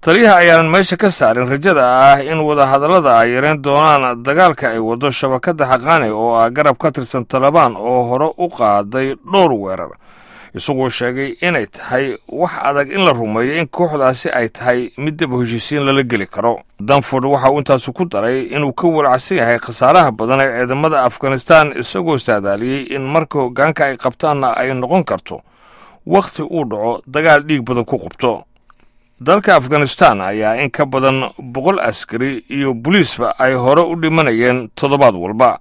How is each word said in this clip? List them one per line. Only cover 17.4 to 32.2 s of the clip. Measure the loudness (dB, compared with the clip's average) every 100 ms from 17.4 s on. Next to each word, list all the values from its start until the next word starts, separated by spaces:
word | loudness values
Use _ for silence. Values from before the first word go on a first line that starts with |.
| 2
uu | 0
intaasi | 0 -2 -2
ku | -6
daray | -6 -2 -2 -4 -4
inuu | -4 -4
ka | -2 -2
walacsan | 2 2 0 0 -2
yahay | 0 0
khasaaraha | -4 0 4 4 4
badan | 0 -2 0
ee | 0 -2
ciidamada | -4 -2 0 0
Afghanistan, | 0 -2 -4 -4 4 4 4 -2
isagoo | -6 -6 -2 -4
saadaaliyey | -2 -2 -2 -4 -4 -6 -6
in | -8
marka | -2 -2 -2 -4
hoggaanka | -4 0 -2 0 -2
ay | -2
qabtaanna | -6 -4 -2 0 -2 -2
ay | -4
noqon | -4 -2 -2
karto | 0 -6 -8 -16 _ _ _ _ -20 _ 0
wakhti | 0 0 -10
uu | -8 -6 -6
dhaco | -4 -4 -6 -6
dagaal | -2 4 4
dhiig | 2 -4 -2
badan | -4
ku | -4 -6
qubto. | -8 -4 -2 -2 -8 _ _ _ _ _ _ _
Dalka | 0 2 4 2
Afghanistan | 2 0 0 2 2 2
ayaa | -4 -2 -2 -2
in | -4
ka | -4 -4
badan | 0 0 -2 -6 -10
boqol | -12 -4 -2 0
askari | -2 -6 -8 -4